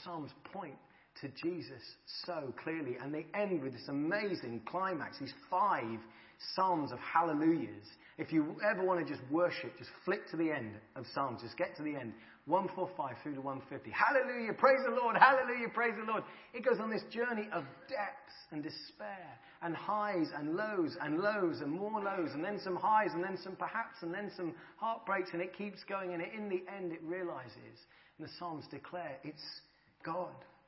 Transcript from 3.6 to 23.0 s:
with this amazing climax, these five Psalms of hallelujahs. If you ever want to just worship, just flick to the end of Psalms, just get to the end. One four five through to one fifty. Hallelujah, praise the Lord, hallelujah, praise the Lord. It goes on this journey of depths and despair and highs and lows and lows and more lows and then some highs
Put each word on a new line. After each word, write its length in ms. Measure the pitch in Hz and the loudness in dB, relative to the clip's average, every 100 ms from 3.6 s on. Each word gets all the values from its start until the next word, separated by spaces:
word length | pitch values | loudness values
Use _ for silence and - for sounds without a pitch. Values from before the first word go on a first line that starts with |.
with 100 | 135 | -2
this 140 | 117 - | -6 -4
amazing 720 | 139 151 208 208 170 123 117 - | 0 2 2 0 -2 -4 -6 -4
climax, 500 | 180 190 170 110 - | -2 0 -2 -4 -8
these 140 | 135 - - | -10 -10 -2
five 480 | 185 202 156 117 113 - - - - - | 4 4 4 0 -4 -8 -18 -20 -14 -4
Psalms 380 | - 190 170 139 | 2 4 4 2
of 80 | 113 | -4
hallelujahs. 880 | - 165 170 147 160 165 110 104 - - - - | 2 4 4 6 6 4 2 -8 -14 -20 -16 -8
If 160 | 151 | 2
you 240 | 160 151 156 208 | 2 2 2 0
ever 140 | 185 | 2
want 160 | 185 180 | 4 2
to 100 | 147 | 2
just 160 | 139 127 | -4 0
worship, 460 | 156 175 - 120 - | 4 4 2 -6 -10
just 120 | 120 - | -14 -6
flick 260 | - 208 - | -2 -2 -2
to 60 | 160 | 0
the 140 | 160 | 0
end 200 | 147 110 104 - - | 0 -4 -8 -12 -12
of 80 | 117 | -6
Psalms, 280 | - 139 113 | -2 -2 -2
just 140 | 117 - | -8 -4
get 220 | - - | -4 -2
to 60 | |
the 120 | 151 143 | -4 -4
end. 160 | 117 98 - - - | -6 -10 -16 -14 2
One 220 | 180 190 - | 2 2 -2
four 140 | 180 - | -4 -2
five 200 | 139 120 | -4 -6
through 120 | 151 139 | -6 -4
to 60 | |
one 200 | 135 135 120 | -4 -4 -6
fifty. 200 | 139 113 | -10 -4
Hallelujah, 640 | - 226 269 240 240 226 | 2 4 6 4 0 -2
praise 260 | - 269 269 254 | 6 8 8 6
the 80 | |
Lord, 220 | 233 233 202 | 2 4 10
hallelujah, 520 | 254 269 240 240 233 | 10 10 4 0 -2
praise 200 | - 233 220 | 2 2 0
the 80 | 220 | -2
Lord. 180 | 214 - - - | -2 -4 -12 -12
It 100 | 240 | 0
goes 160 | 254 208 | 4 4
on 100 | 220 | 4
this 100 | 208 - | -2 -2
journey 380 | 226 247 226 208 | -2 0 0 0
of 100 | 175 135 - - | -2 -4 -10 -6
depths 480 | 269 294 - - - - | -4 -4 -6 -16 -20 -8
and 100 | 151 | -6
despair 800 | 147 - - - 104 98 160 120 - - | -6 -8 -12 -12 -10 -10 -12 -16 -20 -8
and 120 | 170 160 | -4 -2
highs 520 | - 208 208 185 151 151 | 0 2 2 2 2 0
and 180 | 147 175 | -2 0
lows 400 | 214 202 156 113 | 0 2 0 0
and 160 | 147 156 | 0 2
lows 420 | 202 214 180 143 | 2 4 2 2
and 100 | 147 | -2
more 300 | 170 208 214 | -2 0 0
lows 280 | 196 190 151 | 0 0 -2
and 100 | 143 | -2
then 160 | 185 202 | -2 -2
some 120 | 196 175 | -2 0
highs 340 | 185 214 | 4 6